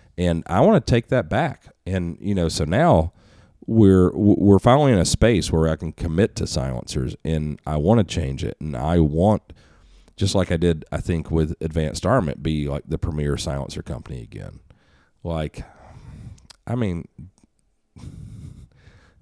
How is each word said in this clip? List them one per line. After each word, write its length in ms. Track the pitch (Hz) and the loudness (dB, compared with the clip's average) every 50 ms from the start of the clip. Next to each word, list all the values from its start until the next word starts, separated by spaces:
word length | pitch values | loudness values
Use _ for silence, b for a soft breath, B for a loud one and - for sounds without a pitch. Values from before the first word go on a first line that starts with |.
| _ _ _ | _ _ _
And 260 | - 90 87 85 82 - | -4 -2 0 0 -2 -4
I 140 | - 85 98 | -2 0 2
wanna 200 | 139 208 220 160 | 4 4 4 2
take 280 | - - 120 120 120 - | 2 2 0 0 0 0
that 200 | 135 127 95 80 | -2 -2 -2 -2
back. 400 | 95 117 165 143 113 - _ - _ _ _ | -2 -2 -2 -4 -6 -10 _ -20 _ _ _
And, 320 | - 95 92 87 85 82 - | -6 -4 -4 -4 -6 -8 -8
you 140 | - 98 101 | -6 -4 -2
know, 140 | 95 85 80 | 0 0 -2
so 160 | - - 82 | -2 -2 -2
now 480 | 73 87 120 165 175 123 85 80 82 - _ _ _ _ - - _ _ _ - - | -2 0 2 4 4 4 4 2 0 -4 _ _ _ _ -20 -20 _ _ _ -8 0
we're, 420 | 113 113 107 98 95 95 92 90 | 4 6 8 8 8 8 6 4
w-, 260 | - - 104 101 - - | 2 2 4 4 4 6
we're 200 | - 101 98 95 | 6 6 6 6
finally 340 | - 120 123 147 151 135 117 | 6 6 4 6 6 4 4
in 60 | 92 | 4
a 60 | 82 | 2
space 440 | - - - 110 117 117 87 76 - - | 2 2 2 2 4 4 2 0 0 0
where 160 | 80 80 80 | 0 2 0
I 80 | 80 | 0
can 160 | - 85 80 - | -2 -6 -8 -8
commit 420 | - - 80 78 87 107 110 - | -6 -6 -2 0 0 0 0 0
to 100 | - - | -4 -8
silencers 680 | - - 71 65 67 64 58 - - - 76 64 80 78 - - | -6 -4 -4 -4 -4 -6 -8 -8 -8 -6 -6 -6 -6 -8 -8 -6
and 360 | 76 80 78 76 76 71 - _ | -4 -4 -2 -4 -4 -8 -8 _
I 100 | - 76 | -6 -4
wanna 280 | 76 76 90 113 120 98 | 0 2 4 4 4 2
change 380 | - - - 80 67 69 - 80 | 0 -2 -4 -4 -4 -6 -6 -8
it. 120 | - - - | -8 -8 -10
And 160 | - 76 71 | -10 -8 -6
I 220 | 60 65 80 87 87 | -4 -2 0 4 4
want, 520 | 80 73 73 80 90 107 107 - - - - - _ _ _ _ _ _ _ - _ _ _ | 4 4 4 2 2 2 2 2 -2 -8 -20 -20 _ _ _ _ _ _ _ -20 _ _ _
just 180 | - 104 95 - | -4 -2 0 0
like 160 | 98 92 - 92 | 0 0 0 0
I 40 | 82 | 0
did, 260 | 85 87 82 76 - - - | 2 0 0 0 -4 -8 -10
I 60 | 73 | -8
think, 300 | - - 90 82 76 - | -4 -4 -4 -4 -4 -2
with 240 | 80 80 78 78 82 - | -2 0 0 -2 -4 -6
Advanced 440 | - 82 76 80 78 76 - - - | -8 -6 -4 -2 -4 -4 -4 -4 -2
Armament, 360 | 90 123 131 92 73 - - 73 | 0 0 0 0 -2 -6 -6 -4
be, 260 | 82 78 76 71 69 | -4 -4 -2 -4 -4
like, 160 | 71 73 - | -6 -8 -6
the 120 | - 80 78 | -6 -6 -6
premier 380 | - - 76 76 73 73 69 - | -4 -6 -4 -4 -2 -2 -2 -4
silencer 440 | - 80 69 69 67 - - - - | -4 -6 -6 -6 -8 -8 -10 -12 -12
company 400 | - 71 58 - - 69 62 55 | -10 -12 -12 -12 -12 -14 -14 -14
again. 380 | - - 52 50 50 50 - - _ _ _ _ _ _ _ _ _ _ _ - | -14 -16 -16 -16 -16 -18 -20 -20 _ _ _ _ _ _ _ _ _ _ _ -10
Like, 400 | 85 82 78 78 73 - - b b b b b b b b b b b b b b b b b b - _ _ | -8 -6 -6 -6 -6 -8 -12 b b b b b b b b b b b b b b b b b b -20 _ _
I 80 | - 113 | -8 -4
mean, 320 | 127 117 98 87 85 - - _ - 78 92 _ _ _ _ _ _ _ _ _ _ _ _ _ b b b b b b b b b b b b b b b b b b b b b b b b b | -4 -4 -4 -4 -6 -8 -12 _ -20 -20 -20 _ _ _ _ _ _ _ _ _ _ _ _ _ b b b b b b b b b b b b b b b b b b b b b b b b b